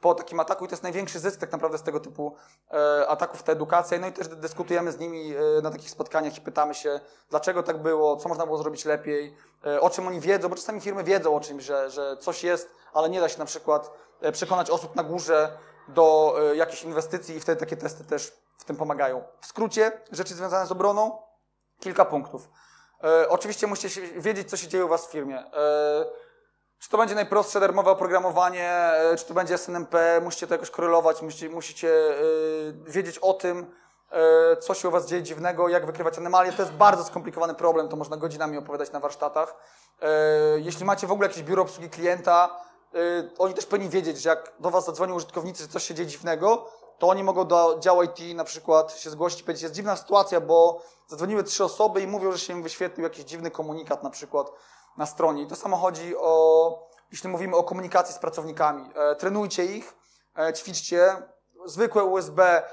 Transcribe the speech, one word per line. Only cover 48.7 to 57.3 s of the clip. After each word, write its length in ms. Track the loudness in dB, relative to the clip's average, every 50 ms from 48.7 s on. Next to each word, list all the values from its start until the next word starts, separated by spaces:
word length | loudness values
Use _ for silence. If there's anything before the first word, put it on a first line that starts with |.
| 4 4 4 4 -4
się 160 | -14 -12 -14
zgłosić 320 | -6 -4 -4 -4 -4 -4
i 20 | -8
powiedzieć: 200 | -8 -8 -6 -6
„Jest 120 | -10 -8
dziwna 200 | -6 -4 -4 -4
sytuacja, 460 | -4 -4 4 4 4 4 4 2 0
bo 400 | 2 6 8 8 8 8 6 0 -10 -18 _ _ _ _
zadzwoniły 360 | -8 -6 -4 -2 0 -2 -2
trzy 200 | -2 -2 0 0
osoby 380 | -2 2 2 2 2 2 0
i 60 | -2 -2
mówią, 240 | -4 -2 -2 -2
że 80 | -2 -4
się 140 | -6 -8 -8
im 100 | -10 -10
wyświetlił 400 | -10 -8 -6 -8 -8 -6 -6 -6
jakiś 220 | -6 -6 -8 -16
dziwny 260 | -16 -14 -10 -10 -10
komunikat 520 | -8 -8 -8 -8 -8 -12 -6 -6 -6 -6 -6
na 60 | -12
przykład 420 | -12 -12 -18 -6 -4 -4 -4 -4 -10 -20 _ _ _ _ _ _ _ -10
na 80 | -10
stronie”. 380 | -8 -4 0 0 0 0 0 -6
I 40 | -10
to 80 | -12
samo 220 | -10 -6 -4 -2 0
chodzi 400 | 0 -2 -2 -2 -10 -8 -8 -2
o, 720 | 2 4 6 6 8 8 8 6 6 4 0 -6 -14 -20 _ _ _ _
jeśli 180 | -20 -12 -10
mówimy 260 | -8